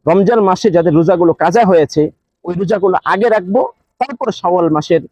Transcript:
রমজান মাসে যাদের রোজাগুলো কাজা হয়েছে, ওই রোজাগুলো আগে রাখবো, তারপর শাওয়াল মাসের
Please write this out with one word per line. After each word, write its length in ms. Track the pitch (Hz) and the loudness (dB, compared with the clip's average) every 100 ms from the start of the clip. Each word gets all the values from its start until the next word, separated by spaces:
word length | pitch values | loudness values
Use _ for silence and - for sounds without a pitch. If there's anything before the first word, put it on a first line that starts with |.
| 147 | -2
রমজান 320 | 180 196 233 | 2 2 2
মাসে 320 | 196 180 220 | 0 0 0
যাদের 220 | 170 165 | 0 2
রোজাগুলো 400 | 156 170 180 170 | 2 2 2 0
কাজা 300 | - 165 196 208 | 0 0 2 2
হয়েছে, 460 | 170 143 - 156 - _ _ | 2 2 0 -4 -4 _ _
ওই 100 | 175 | -10
রোজাগুলো 440 | 175 185 208 190 185 - | -6 -4 -2 0 0 -2
আগে 240 | 190 233 | -2 0
রাখবো, 400 | 220 180 214 480 - _ _ | 0 0 -2 -2 -8 _ _
তারপর 320 | 247 247 247 | -10 -6 -8
শাওয়াল 380 | - 180 180 165 | -6 -2 0 0
মাসের 320 | 151 - 165 180 | 0 0 -2 -2